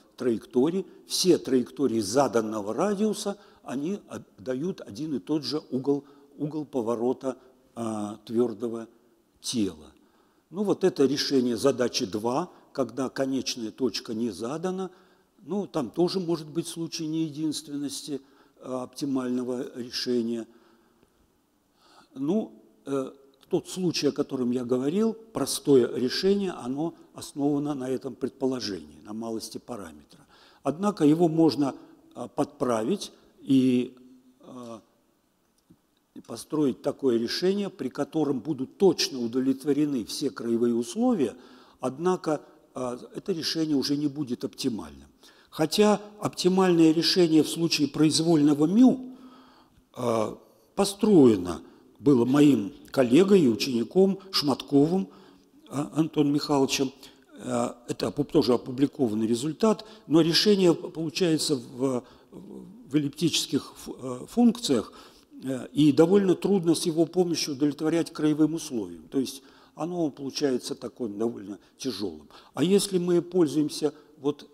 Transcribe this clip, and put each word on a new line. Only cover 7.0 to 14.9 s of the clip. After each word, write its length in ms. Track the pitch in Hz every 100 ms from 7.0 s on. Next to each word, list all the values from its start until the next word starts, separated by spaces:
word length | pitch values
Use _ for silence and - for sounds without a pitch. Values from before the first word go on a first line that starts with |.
| 120 127 135 131 - _ _
а, 460 | - 113 107 104 110
твёрдого 640 | - 113 123 104 117 113 113 _ _ _ _ _
тела. 520 | - 123 98 78 76 _ _ _ _ _ _
Ну 120 | 170
вот 220 | 202 160
это 200 | 185 -
решение 520 | 135 135 - 139 123 131
задачи 500 | 135 120 120 - 113
два, 460 | 104 113 131 180 - _
когда 360 | - 120 123 127
конечная 640 | - 135 135 - - 110
точка 420 | - 127 - -
не 160 | 113 120
задана. 600 | 87 113 160 185 185 185